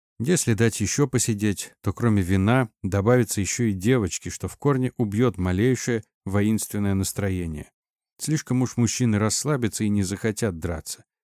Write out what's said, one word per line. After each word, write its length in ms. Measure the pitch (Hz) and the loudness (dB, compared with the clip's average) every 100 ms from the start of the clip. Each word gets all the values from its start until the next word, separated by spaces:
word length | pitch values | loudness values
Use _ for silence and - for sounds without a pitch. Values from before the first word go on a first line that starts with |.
| _ _ | _ _
Если 360 | - 180 - | 0 2 2
дать 260 | 104 113 - | 4 2 2
ещё 260 | 101 - 143 | -2 0 0
посидеть, 640 | 123 - 104 104 95 - - | 0 0 0 0 -2 -6 -6
то 120 | - | -6
кроме 300 | - 120 104 | 0 2 2
вина 460 | 87 95 98 127 123 - | 4 2 4 2 0 -4
добавится 580 | 98 98 98 127 113 - | -4 0 4 4 2 -2
ещё 240 | 92 - | -4 0
и 80 | 120 | 0
девочки, 560 | 95 98 131 92 - - | 0 2 2 2 -4 -8
что 200 | - - | -8 -10
в 80 | - | -4
корне 360 | 143 131 127 - | 0 0 -2 -2
убьёт 420 | 110 101 123 92 | -2 2 0 2
малейшее 640 | 90 90 120 127 - 117 - _ | 0 2 2 0 0 -4 -4 _
воинственное 680 | - 98 104 107 - 104 101 | -4 0 2 0 -2 -2 0
настроение. 760 | 98 95 - 98 92 85 76 73 _ _ _ _ _ | 0 -2 -2 -4 -2 -4 -8 -12 _ _ _ _ _
Слишком 440 | - 151 - 127 | -4 -4 -2 -2
уж 140 | 127 - | 0 0
мужчины 420 | 117 - 123 104 | 0 2 0 2
расслабятся 640 | 107 - 147 147 113 - | 2 0 -2 -2 -2 -2
и 40 | 107 | 0
не 140 | 104 | 0
захотят 560 | 92 98 113 104 113 82 | 0 -2 -4 -2 -2 -2
драться, 460 | 87 80 - - - _ | -6 -6 -8 -14 -16 _